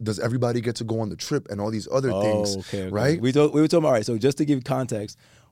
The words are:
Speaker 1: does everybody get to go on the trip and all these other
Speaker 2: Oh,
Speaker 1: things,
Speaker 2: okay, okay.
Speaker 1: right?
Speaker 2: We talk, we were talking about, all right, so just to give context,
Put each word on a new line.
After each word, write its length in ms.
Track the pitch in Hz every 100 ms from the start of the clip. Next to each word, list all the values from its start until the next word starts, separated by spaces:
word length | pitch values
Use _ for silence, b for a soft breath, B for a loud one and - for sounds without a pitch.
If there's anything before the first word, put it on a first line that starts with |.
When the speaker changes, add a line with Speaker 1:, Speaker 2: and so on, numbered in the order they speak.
Speaker 1:
does 180 | 107 98
everybody 400 | 117 123 120 120
get 160 | 117 113
to 80 |
go 160 | 113 113
on 80 | 110
the 80 | 85
trip 320 | - 147 -
and 80 | 101
all 100 | 104
these 180 | 110 -
other 200 | 135 135
Speaker 2:
Oh, 80 | 98
Speaker 1:
things, 360 | 107 107 104 98
Speaker 2:
okay, 240 | 95 101
okay. 80 | 92
Speaker 1:
right? 300 | 101 131 170
Speaker 2:
We 120 | 123
talk, 220 | 131 151
we 80 | 139
were 40 | 156
talking 120 | 170
about, 40 | 151
all 60 |
right, 120 | 123 107
so 120 | 113
just 180 | 127 139
to 60 |
give 180 | 151 139
context, 520 | 123 131 127 110 107 - b b b